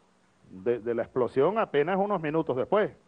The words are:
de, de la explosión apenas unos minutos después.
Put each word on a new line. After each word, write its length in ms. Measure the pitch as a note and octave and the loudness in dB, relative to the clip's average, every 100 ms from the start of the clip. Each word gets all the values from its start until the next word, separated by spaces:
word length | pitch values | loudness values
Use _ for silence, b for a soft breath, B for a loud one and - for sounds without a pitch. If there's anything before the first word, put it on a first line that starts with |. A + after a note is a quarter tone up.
| _ _ _ _ - | _ _ _ _ -20
de, 300 | F#2 G2+ A#2+ | -6 -2 -2
de 140 | A2+ | -2
la 100 | A#2 | -4
explosión 540 | G2+ C3 A2+ C3 D#3 A3 | -4 -2 0 2 2 2
apenas 400 | G3+ C#3+ D#3 F#3+ | 0 0 0 0
unos 240 | G3+ F#3+ | 0 -2
minutos 360 | D#3 D#3+ D3+ B2+ | -2 -2 -2 -2
después. 340 | A#2 G#3 E3+ - | 0 2 0 -4